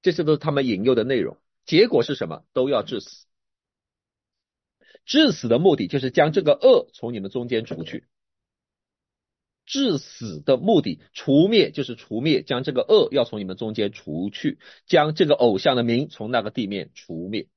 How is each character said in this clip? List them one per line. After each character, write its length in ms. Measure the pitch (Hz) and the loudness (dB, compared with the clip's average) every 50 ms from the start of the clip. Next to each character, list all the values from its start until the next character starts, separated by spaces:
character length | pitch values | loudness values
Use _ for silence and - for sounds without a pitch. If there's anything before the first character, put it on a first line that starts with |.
这 100 | _ 185 | _ -2
些 140 | 170 156 165 | -2 0 0
都 80 | 151 156 | 0 0
是 60 | 139 | 2
他 120 | - 156 | 2 0
们 160 | 147 139 139 | 2 2 0
引 160 | 127 107 90 101 | 0 0 0 2
诱 140 | 127 131 | 2 2
的 80 | 117 110 | 2 0
内 160 | 123 135 120 | 0 -2 -2
容。 200 | 87 62 - _ _ _ _ _ _ | -2 -4 -6 _ _ _ _ _ _
结 220 | - - 160 214 | 0 4 4 4
果 160 | 247 - 135 117 | 4 4 0 0
是 140 | - 143 | 0 -4
什 120 | - 110 85 | -6 -6 -10
么？ 160 | 78 69 _ _ _ | -10 -14 _ _ _
都 160 | 131 127 135 | -2 -2 0
要 140 | 139 113 101 | 0 -2 -2
致 160 | - 127 107 | -4 -8 -10
死。 300 | - - - - _ _ _ _ _ _ _ _ _ _ _ _ _ _ _ _ _ _ _ _ _ _ _ _ _ _ _ _ _ _ _ _ _ _ _ - _ | -10 -12 -20 -20 _ _ _ _ _ _ _ _ _ _ _ _ _ _ _ _ _ _ _ _ _ _ _ _ _ _ _ _ _ _ _ _ _ _ _ -20 _
致 260 | - - 285 320 277 | -2 2 2 2 2
死 160 | 175 - - | 2 -2 0
的 140 | 120 117 123 | 0 0 4
目 160 | 165 196 156 | 4 2 2
的 100 | 135 101 | 2 -2
就 140 | 87 - 139 | -4 -4 -4
是 100 | 123 131 | -4 -2
将 220 | 123 - 151 156 156 | 2 2 2 2 2
这 100 | - 170 | 0 2
个 120 | 147 143 | 2 0
恶 360 | - - 254 254 - - _ _ | 4 6 6 6 6 4 _ _
从 200 | - - 117 123 | -12 -12 -10 -8
你 80 | 107 | -8
们 100 | 95 98 | -10 -8
中 160 | - 127 123 | -8 -8 -6
间 180 | 120 123 113 113 | -4 -4 -4 -4
除 200 | - - - 160 | -6 -12 -12 -12
去。 240 | - - - _ _ _ _ _ _ _ _ _ _ _ _ _ _ _ _ _ _ _ _ _ _ _ _ _ _ _ _ _ _ _ _ _ | -12 -12 -16 _ _ _ _ _ _ _ _ _ _ _ _ _ _ _ _ _ _ _ _ _ _ _ _ _ _ _ _ _ _ _ _ _
致 340 | - - 269 277 247 170 139 | -10 -6 -2 -2 0 -2 -2
死 420 | - - - - 120 110 87 76 | -4 -10 -18 -14 -12 -12 -12 -10
的 160 | 143 - 135 | 0 0 0
目 240 | 123 143 196 226 156 | 0 2 2 2 2
的， 200 | 139 101 82 - _ _ _ | 2 0 -6 -10 _ _ _
除 340 | - - - 135 147 165 | -12 -2 2 4 4 6
灭 240 | 196 226 220 156 - | 6 4 2 2 2
就 140 | - - 139 | 0 -8 -8
是 100 | - 120 | -8 -8
除 260 | 113 - _ 107 110 | -16 -14 _ -8 -4
灭， 220 | 131 160 151 107 - | -2 0 0 0 -2
将 220 | - 131 123 131 | -4 -6 -4 -4
这 80 | - 135 | -4 -4
个 100 | 123 107 | -4 0
恶 280 | - 220 - 117 - 120 | 2 4 2 4 2 0
要 100 | 139 120 | -2 -2
从 160 | - - 107 | -2 -4 -10
你 60 | 101 | -8
们 120 | 92 92 | -10 -8
中 180 | - 120 110 107 | -8 -8 -8 -4
间 180 | 113 104 101 104 | -4 -4 -4 -4
除 360 | - - - 76 82 92 104 | -10 -12 -10 -8 -6 -6 -8
去， 300 | 104 - - 156 - _ _ - - _ _ | -8 -6 -6 -6 -8 _ _ -20 -20 _ _
将 280 | _ - 160 147 156 156 | _ 2 2 2 2 2
这 100 | 156 185 | 0 2
个 100 | 147 143 | 2 4
偶 240 | - 120 120 104 - | 4 4 2 2 2
像 180 | - 165 131 | 0 0 0
的 80 | 123 120 | 0 0
名 240 | 117 117 120 143 - | 0 0 -2 -2 -4
从 240 | - - 113 110 127 | -8 -12 -10 -4 -4
那 100 | 120 104 | -4 -4
个 80 | 107 | -4
地 160 | - - 113 | -6 -6 -6
面 240 | 98 101 98 82 - _ | -6 -6 -8 -10 -10 _
除 340 | - - _ 87 80 85 92 | -20 -18 _ -12 -12 -10 -8
灭 200 | 104 110 - _ _ | -8 -8 -10 _ _